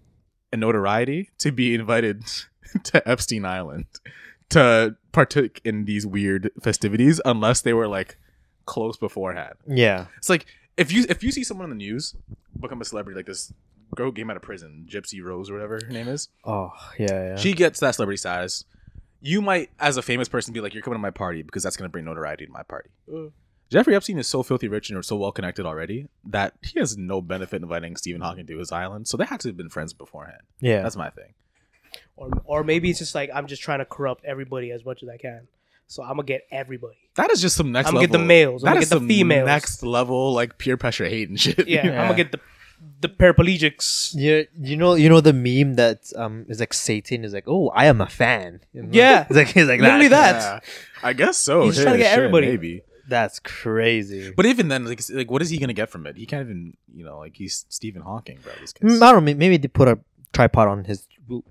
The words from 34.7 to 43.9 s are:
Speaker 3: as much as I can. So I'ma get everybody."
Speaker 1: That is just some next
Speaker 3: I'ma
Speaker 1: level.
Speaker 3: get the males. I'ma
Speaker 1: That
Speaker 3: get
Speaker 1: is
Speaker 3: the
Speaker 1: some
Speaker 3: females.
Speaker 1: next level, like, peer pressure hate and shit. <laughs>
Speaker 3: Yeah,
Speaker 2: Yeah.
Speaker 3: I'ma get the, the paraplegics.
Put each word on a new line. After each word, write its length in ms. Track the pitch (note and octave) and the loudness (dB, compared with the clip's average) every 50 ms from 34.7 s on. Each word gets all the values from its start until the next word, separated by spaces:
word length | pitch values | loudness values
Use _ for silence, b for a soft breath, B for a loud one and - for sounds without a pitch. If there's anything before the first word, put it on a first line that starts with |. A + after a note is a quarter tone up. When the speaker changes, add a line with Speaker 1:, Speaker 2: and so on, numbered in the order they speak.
Speaker 3:
as 120 | A#2+ A#2 A#2 | -12 -12 -12
much 180 | B2+ B2 - C3 | -12 -14 -14 -14
as 40 | A#2+ | -20
I 100 | A#2 A#2+ | -18 -14
can. 280 | - B2 A#2 A#2 A#2+ _ _ _ _ _ _ _ _ | -14 -16 -16 -16 -20 _ _ _ _ _ _ _ _
So 160 | - - C#3+ | -20 -18 -16
I'ma 200 | B2 B2+ C#3 D3 | -12 -10 -8 -8
get 200 | C#3+ C3+ C3 C3+ - - | -6 -6 -6 -6 -8 -10
everybody." 460 | - C3+ C3 C3 C3 A#2+ A#2+ A2+ - _ _ _ - | -12 -12 -10 -10 -12 -14 -14 -18 -20 _ _ _ -4
Speaker 1:
That 160 | - - A4 | -2 0 2
is 100 | A4 F#3 | 2 2
just 140 | F3+ F3 - | 2 0 0
some 160 | - D#3 C3 | 0 -2 0
next 180 | A#2+ B2+ C#3 D#3 | 0 0 0 2
Speaker 3:
I'ma 100 | D#3+ - | 4 4
Speaker 1:
level. 120 | F3+ D#3+ | 4 4
Speaker 3:
get 60 | - E3+ | 4 4
the 60 | E3+ | 6
males. 400 | E3+ E3+ E3 D3+ C3 B2 B2 C3+ | 8 8 8 8 6 2 0 2
I'ma 60 | F#3 | 2
Speaker 1:
That 20 | F4 F4+ | 4 4
Speaker 3:
get 20 | - | 4
Speaker 1:
is 40 | - | 2
Speaker 3:
the 60 | F3 | 2
Speaker 1:
some 100 | C#3+ A#2+ A#2 | 0 2 2
Speaker 3:
females. 380 | G#3+ G3+ F3 E3+ D3+ C3+ C3 | 4 4 4 4 4 4 4
Speaker 1:
next 360 | C#3 D3 D3+ - - - - B2+ | 4 2 2 0 -4 -8 -6 -4
level, 480 | A#2+ A#2+ A#2+ B2+ B2 B2+ B2+ C3+ C3+ | -2 0 0 0 0 0 0 0 0
like, 260 | B2+ A#2 A#2+ A#2 - - | 0 0 -2 -2 -4 -6
peer 180 | - C3 B2 | -4 -4 -2
pressure 280 | - - A#2+ - - - | -2 -2 -4 -2 -2 -4
hate 220 | - A2+ A2 G#2 D#2+ | -4 -4 -4 -6 -6
and 100 | G2 - | -2 0
shit. 300 | - - - - - F3 | 0 0 2 0 0 2
<laughs> 0 | |
Speaker 3:
Yeah, 180 | E3 D3+ - | 2 2 2
Speaker 2:
Yeah. 160 | E3+ C3+ A#2+ | 0 0 0
Speaker 3:
I'ma 120 | A#2 - - | 0 0 2
get 180 | F3 E3 C#3 | 2 0 -2
the, 80 | - - b b b b b b b b D#3+ D3+ - - | -4 -12 b b b b b b b b -20 -20 -14 -8
the 80 | E3 D#3 | -8 -6
paraplegics. 1040 | - - F3+ F3+ D#3+ D#3+ E3+ F#3 F#3 D3+ D#3 D3 - - - - | 2 6 6 6 8 6 4 4 2 2 2 0 0 -2 -6 -4